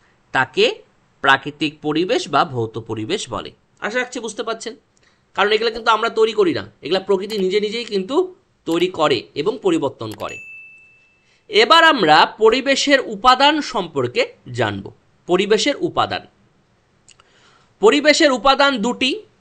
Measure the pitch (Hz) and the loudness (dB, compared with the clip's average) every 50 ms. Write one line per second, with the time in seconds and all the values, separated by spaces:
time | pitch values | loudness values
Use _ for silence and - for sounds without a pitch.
0 | _ _ _ _ _ _ - 131 135 - - 185 214 269 440 - - _ _ _ | _ _ _ _ _ _ -2 -2 -2 -2 0 0 0 0 0 -4 -12 _ _ _
1 | _ _ _ _ - 139 135 135 - 147 147 - 160 147 151 - 151 151 151 160 | _ _ _ _ 2 2 2 2 0 -6 -8 -6 -6 -6 -6 -6 -6 -4 -2 -2
2 | 180 190 254 - - 180 143 139 175 160 127 120 113 110 - 117 110 - 113 107 | -2 -2 -2 -4 -4 -2 0 0 0 0 -2 -4 -6 -6 -6 -10 -10 -8 -8 -8
3 | 107 123 175 190 - 123 107 92 78 76 - _ _ _ _ _ - 208 220 254 | -6 -6 -6 -8 -8 -8 -10 -10 -10 -12 -16 _ _ _ _ _ -10 -6 -6 -6
4 | 247 247 - 262 220 226 202 - 226 226 226 226 - 226 247 - _ _ _ _ | -6 -6 -8 -10 -10 -10 -10 -10 -8 -8 -10 -10 -10 -14 -14 -16 _ _ _ _
5 | _ _ _ _ _ _ _ 185 196 208 220 208 226 233 226 233 226 240 196 - | _ _ _ _ _ _ _ -2 0 0 0 0 0 -2 -4 -2 0 0 0 2
6 | 226 226 - 220 220 226 220 214 196 170 131 104 98 - - _ - 139 185 190 | 0 -2 0 0 0 2 2 2 0 0 0 -2 -6 -10 -14 _ -8 -4 -4 -4
7 | 185 202 196 185 202 202 220 202 185 185 190 208 202 214 220 240 240 233 208 190 | -2 -2 -2 -2 -2 -4 -4 -4 -2 0 0 0 -2 -2 -4 -8 -8 -6 -6 -6
8 | 185 190 277 370 370 370 - _ _ _ _ _ _ - 165 170 - 185 185 165 | -4 -2 -2 -2 -2 -2 -6 _ _ _ _ _ _ -4 -2 0 0 -2 0 0
9 | 151 147 135 104 - - - 143 156 202 262 - - 190 165 151 139 131 - - | 0 2 0 0 -4 -6 -8 -6 -4 -4 -4 -2 -2 0 0 0 0 -4 -6 -8
10 | 117 110 101 95 92 76 71 - - - - - - - - _ _ _ _ _ | -10 -12 -10 -10 -12 -12 -12 -14 -18 -20 -20 -20 -20 -20 -20 _ _ _ _ _
11 | _ _ _ _ _ _ _ _ _ - - 202 233 240 320 330 330 320 302 233 | _ _ _ _ _ _ _ _ _ -2 0 2 4 6 6 6 6 6 4 4
12 | 175 151 151 165 220 226 - - 214 220 240 269 240 277 277 269 - 285 285 254 | 4 6 6 6 6 4 2 2 2 4 4 2 0 0 -2 0 2 2 2 2
13 | - - 214 202 226 254 254 247 277 294 320 302 - - - 214 180 165 139 139 | 2 -2 -6 0 2 4 4 6 4 2 2 0 -4 -4 -6 -6 -6 -4 -4 -4
14 | 123 120 120 226 - - - _ _ - 120 120 117 104 101 98 98 - - _ | -4 -2 -2 -4 -4 -4 -6 _ _ -10 -6 -4 -2 -2 -4 -6 -10 -14 -18 _
15 | _ _ _ _ _ - 175 185 208 202 214 202 - 285 277 - 175 160 - 127 | _ _ _ _ _ 0 0 0 2 2 0 0 0 -2 -2 -2 -4 -4 -2 -2
16 | 110 101 95 - - - _ _ _ _ _ _ _ _ _ _ _ _ _ _ | -2 -2 -4 -8 -10 -14 _ _ _ _ _ _ _ _ _ _ _ _ _ _
17 | _ _ _ _ _ _ _ _ _ _ _ _ _ _ _ _ 190 226 269 294 | _ _ _ _ _ _ _ _ _ _ _ _ _ _ _ _ 2 4 4 4
18 | 269 302 285 - - 285 254 233 190 269 269 254 277 277 269 220 196 247 226 - | 4 4 4 4 4 2 2 2 2 2 4 4 2 2 0 0 -2 -4 -2 -2
19 | 254 262 339 427 - _ _ _ | -4 -4 -4 -6 -10 _ _ _